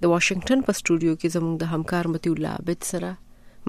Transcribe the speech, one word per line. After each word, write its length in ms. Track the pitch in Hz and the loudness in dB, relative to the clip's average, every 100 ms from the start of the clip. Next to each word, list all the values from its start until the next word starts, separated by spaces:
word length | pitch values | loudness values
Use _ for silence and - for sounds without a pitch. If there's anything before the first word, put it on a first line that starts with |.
د 80 | 175 | 4
واشنګټن 500 | 170 - 190 - 269 262 | 4 2 -2 2 2 2
په 80 | 202 | -2
سټوډیو 380 | - 165 165 160 | 0 2 2 2
کې 120 | 170 170 | 0 0
زموږ 180 | 165 160 | 0 -2
د 80 | 165 | -2
همکار 360 | 160 160 180 170 | -2 -2 -2 -2
مطیع 200 | 160 170 156 | -2 -2 -2
الله 160 | 156 - | -2 -4
عابد 260 | 165 175 - | -4 -4 -4
سره 180 | 175 175 185 - - - - | -6 -6 -10 -18 -20 -20 -6